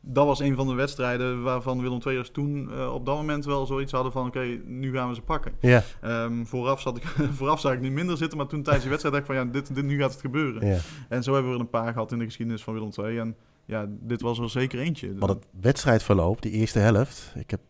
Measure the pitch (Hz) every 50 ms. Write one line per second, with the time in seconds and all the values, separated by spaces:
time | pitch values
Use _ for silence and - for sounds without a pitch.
0 | - - 127 139 143 147 139 - 143 143 135 127 135 135 127 123 135 143 143 -
1 | 127 123 123 123 123 127 127 123 120 131 127 127 113 131 127 127 123 127 123 120
2 | 117 139 131 127 123 - - - 143 143 143 143 131 131 - 131 131 127 127 -
3 | 123 127 139 151 151 151 151 147 143 143 143 139 135 135 135 135 139 135 135 131
4 | 127 127 110 131 127 123 120 131 127 123 120 117 - - 123 127 135 135 127 131
5 | 127 123 120 117 - - 160 147 - 123 - - - 127 123 120 104 - - -
6 | - 113 117 117 117 117 117 117 117 107 - 127 120 127 139 135 - 131 123 117
7 | 117 165 - 139 151 139 143 131 135 139 156 151 - 143 131 123 127 131 135 143
8 | 170 180 175 151 160 156 147 151 139 - - 151 139 156 147 - - 131 139 156
9 | - 151 139 143 139 - 139 135 127 123 120 139 139 - 135 131 143 139 143 143
10 | 143 131 131 - - 135 123 151 156 139 117 110 110 101 98 90 85 - - -
11 | 131 - 117 127 120 123 135 139 131 123 127 120 120 117 - 117 113 117 117 117
12 | 110 110 - 117 117 110 107 - 120 113 117 107 - - 113 110 110 107 101 -
13 | 101 107 117 117 113 113 113 - _ _ _ _ _ - 110 110 104 104 104 101
14 | - 113 120 113 - 120 120 113 120 113 - 127 127 131 - 123 135 170 160 -
15 | - 95 98 98 98 98 98 - - - - 92 92 117 139 - - 139 117 110
16 | - - 104 95 82 85 104 - - 110 - 107 113 110 - 113 101 110 113 98
17 | 123 - - - - - - - 73 - - 95 _ _